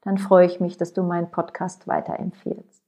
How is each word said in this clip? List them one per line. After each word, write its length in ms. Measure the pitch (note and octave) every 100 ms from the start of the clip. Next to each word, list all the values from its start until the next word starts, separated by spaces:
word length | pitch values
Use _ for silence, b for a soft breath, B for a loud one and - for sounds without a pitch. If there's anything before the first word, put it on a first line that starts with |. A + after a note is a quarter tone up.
dann 160 | - F#3+
freue 280 | - F#3 F3+
ich 120 | F3
mich, 180 | F3 F3
dass 160 | E3+
du 120 | -
meinen 260 | F3+ F3 E3+
Podcast 560 | E3+ E3+ - F#3 - -
weiterempfiehlst. 960 | - - - - - - - - _